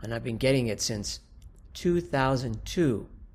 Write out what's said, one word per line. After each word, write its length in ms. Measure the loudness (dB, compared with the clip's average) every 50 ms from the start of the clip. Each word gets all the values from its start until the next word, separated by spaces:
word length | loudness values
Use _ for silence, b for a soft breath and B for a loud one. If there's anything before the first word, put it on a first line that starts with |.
| -8
And 100 | -6 -6
I've 100 | -6 -4
been 140 | -4 -2 2
getting 300 | 4 4 4 4 4 2
it 140 | 0 -2
since 380 | -2 -2 -2 -4 -4 -6 -8 -10 -12 -18 -20 -20 -20 -20 -20 -20 -20 -18 -12
two 260 | -2 0 2 2 2
thousand 640 | 0 0 0 2 4 4 2 2 0 -2 -4 -6 -8
two. 460 | -4 0 2 4 4 4 2 -2 -8 -14 -18 -20 -20 -20